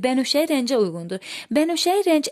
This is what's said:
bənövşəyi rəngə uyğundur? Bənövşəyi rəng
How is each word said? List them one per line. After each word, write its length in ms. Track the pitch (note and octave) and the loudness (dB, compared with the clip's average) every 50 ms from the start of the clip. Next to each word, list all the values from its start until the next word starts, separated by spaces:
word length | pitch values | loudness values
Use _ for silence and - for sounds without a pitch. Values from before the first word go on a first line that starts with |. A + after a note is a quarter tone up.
bənövşəyi 460 | F#3+ B3+ C4 C4 B3+ - - C#4+ D#4+ D#4+ | -2 0 0 0 0 0 0 0 2 2
rəngə 260 | D4+ C4+ A#3+ A#3+ C#4 | 0 0 0 0 2
uyğundur? 460 | A3+ G#3 F3+ E3 E3+ E3+ E3+ F#3+ F#3+ - - - - - - A3+ | 0 0 0 -2 -8 -8 -8 -8 -10 -10 -12 -14 -14 -8 -2 0
Bənövşəyi 480 | D4 D#4 E4 E4+ D#4+ - F4 F#4 G#4 G4 | 0 2 2 0 0 0 2 2 2 2
rəng 220 | F4+ D#4+ D4+ - - | 4 2 2 2 0